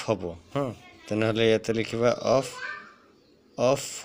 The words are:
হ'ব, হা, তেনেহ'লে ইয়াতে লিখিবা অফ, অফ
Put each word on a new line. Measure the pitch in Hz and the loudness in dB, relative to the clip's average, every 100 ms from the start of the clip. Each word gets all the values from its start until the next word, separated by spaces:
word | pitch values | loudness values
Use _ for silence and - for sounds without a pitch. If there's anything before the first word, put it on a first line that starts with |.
| - | -2
হ'ব, | 98 90 85 - | -2 -2 -10 -8
হা, | 139 131 95 - - - | -6 -6 -8 -18 -20 -4
তেনেহ'লে | 107 110 110 113 | 0 0 4 4
ইয়াতে | 110 - | 4 2
লিখিবা | 113 107 113 120 | -2 -2 0 2
অফ, | - 107 127 135 - - - - - _ _ _ _ _ - | 2 2 2 0 -8 -12 -12 -16 -20 _ _ _ _ _ 0
অফ | 123 139 - - | 2 2 -2 -12